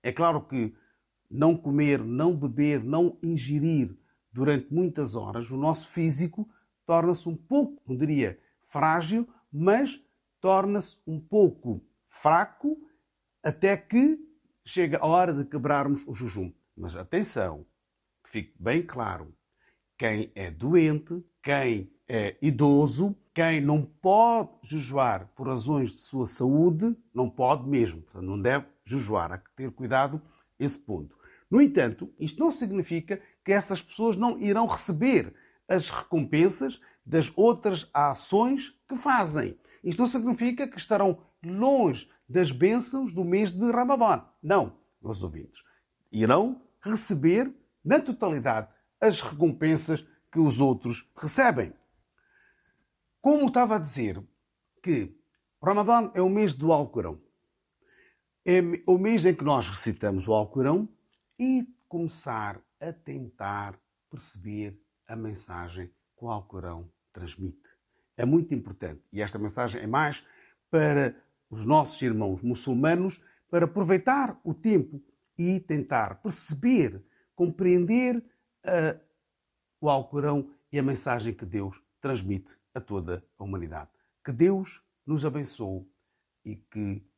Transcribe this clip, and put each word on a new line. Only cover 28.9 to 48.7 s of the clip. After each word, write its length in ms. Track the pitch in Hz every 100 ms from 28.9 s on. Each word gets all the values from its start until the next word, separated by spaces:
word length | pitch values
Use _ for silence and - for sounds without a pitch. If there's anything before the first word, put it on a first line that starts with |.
| 135 107 107 85
Há 60 | 92
que 160 | _
ter 160 | - 131
cuidado 500 | - 127 131 139 156 - _ _ _
esse 200 | 139 139
ponto. 400 | - 92 71 _ - - _
No 100 | 214
entanto, 520 | 285 277 123 - - _
isto 220 | 151 -
não 100 | 330
significa 680 | - 226 196 175 165 160 196 - _
que 80 | -
essas 300 | 196 - 190
pessoas 340 | - - 226 190
não 220 | 240 233
irão 280 | 208 202 233
receber 680 | - - 160 247 226 - - _ _ _
as 220 | 185 -
recompensas 880 | - - 170 135 151 180 - 135 - _ _
das 280 | - 160 156 -
outras 520 | 220 233 214 180 -
ações 840 | - 143 131 - 196 240 277 - _ _
que 80 | 262
fazem. 600 | 285 254 180 151 120 - _ _
Isto 160 | - 170
não 80 | 240
significa 600 | 254 226 - 240 247 277
que 120 | 175
estarão 440 | - 208 196 170 _ _
longe 640 | 165 190 254 269 196 110 - _ _
das 220 | 151 170
bênçãos 600 | 127 180 233 240 269 262
do 120 | 170
mês 280 | 175 185 208
de 180 | 180 233
Ramadã. 540 | 233 247 277 226 165 - _
Não, 360 | 151 196 104 - _ _
meus 200 | 107 104
ouvintes. 400 | 92 78 - - _ _ _ _ _
Irão 520 | 220 220 165 226 254 _ _
receber, 760 | 202 220 - 170 156 190 269 - _ _
na 160 | 151 294
totalidade, 680 | - - 202 151 123 113 107